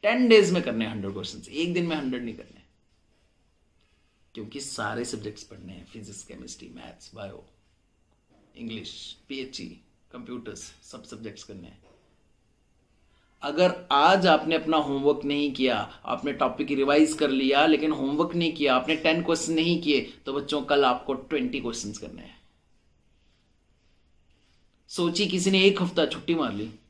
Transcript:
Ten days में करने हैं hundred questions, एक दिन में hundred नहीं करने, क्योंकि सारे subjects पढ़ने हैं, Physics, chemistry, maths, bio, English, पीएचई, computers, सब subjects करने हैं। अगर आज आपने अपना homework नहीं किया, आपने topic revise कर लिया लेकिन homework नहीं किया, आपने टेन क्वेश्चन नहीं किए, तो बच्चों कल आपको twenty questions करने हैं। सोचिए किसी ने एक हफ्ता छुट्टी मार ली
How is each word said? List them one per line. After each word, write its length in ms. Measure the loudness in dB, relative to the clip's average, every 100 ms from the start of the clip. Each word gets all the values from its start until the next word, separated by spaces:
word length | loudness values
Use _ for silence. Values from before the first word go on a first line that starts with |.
Ten 240 | 2 2 8
days 220 | 8 8
में 100 | 2
करने 220 | 0 -4 -4
हैं 60 |
hundred 220 | -4 -6
questions, 360 | -8 -10 -14 -10
एक 240 | -4 -2
दिन 120 | -2 -2
में 100 | -4
hundred 280 | -4 -6
नहीं 120 | -8 -12
करने, 280 | -18 -20 _ _ _ _ _ _ _ _ _ _ _ _ _ _ _ _ _ -16
क्योंकि 240 | -14 -12
सारे 440 | -12 -8 -6 -6 -8
subjects 380 | -8 -10 -14
पढ़ने 300 | -20 -18 -16
हैं, 120 | -18 -18
Physics, 380 | -18 -16 -18
chemistry, 460 | -18 -18 -16 -18 -18 -20
maths, 360 | -20 -20 -20 -16
bio, 280 | -14 -16 -20 _ _ _ _ _ _ _ _ _ _ -14
English, 360 | -12 -10 -12 -14 -16 -18 _
पीएचई, 420 | -12 -10 -12 -14 -16 _ _ _
computers, 600 | -18 -14 -12 -12 -16 -18 -20
सब 200 | -20 -20 -18
subjects 380 | -16 -14 -16
करने 240 | -18 -18 -18
हैं। 140 | -20 _ _ _ _ _ _ _ _ _ _ _ _ _ _ _ _
अगर 300 | -6 2 2 2 2
आज 340 | 6 6 6 6
आपने 280 | 4 4 -2
अपना 220 | 2 0
homework 480 | 0 2 2 2 0
नहीं 260 | -2 -2
किया, 220 | 0 0 0 -4 -10 -8
आपने 260 | -6 -4
topic 380 | 0 -2 -2 -4
revise 420 | 0 4 6 4
कर 160 | 4 0
लिया 360 | 2 2 4 4
लेकिन 260 | 4 2
homework 440 | -2 -2 0 0 0
नहीं 180 | -2
किया, 220 | 0 2 2
आपने 200 | 2 0
टेन 260 | 2 0
क्वेश्चन 300 | 0 -2 0
नहीं 280 | 0 2 0
किए, 200 | 2 0 0 -12 -8
तो 80 |
बच्चों 280 | -6 -4 -6
कल 240 | 0 2 4
आपको 280 | 2 -2
twenty 460 | -6 -4 -4 -2 -4
questions 380 | -6 -8 -10 -12
करने 240 | -14 -16
हैं। 160 | -20 -20 _ _ _ _ _ _ _ _ _ _ _ _ _ _ _ _ _ _ _ _ _ _ _ _ _
सोचिए 380 | -2 -2 0 0
किसी 240 | 0 2
ने 100 | 6
एक 180 | 6 6
हफ्ता 240 | 0 0 0
छुट्टी 300 | -2 -2 -2
मार 180 | -2
ली 160 | -4 -10 -12